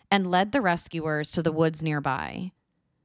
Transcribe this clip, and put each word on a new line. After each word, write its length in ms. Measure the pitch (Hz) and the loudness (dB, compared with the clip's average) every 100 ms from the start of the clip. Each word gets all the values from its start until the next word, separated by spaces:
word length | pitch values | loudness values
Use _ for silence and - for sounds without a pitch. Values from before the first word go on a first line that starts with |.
| _ | _
and 180 | 196 185 | 0 4
led 220 | 180 202 | 2 2
the 100 | 277 | 2
rescuers 720 | 196 170 - 165 156 151 151 | 2 0 -2 -6 -2 -2 -2
to 100 | - | 0
the 100 | 160 | 0
woods 300 | 156 160 160 | 2 2 2
nearby. 720 | 160 147 143 127 71 - 185 - _ _ _ _ | -2 0 0 -2 -4 -8 -10 -12 _ _ _ _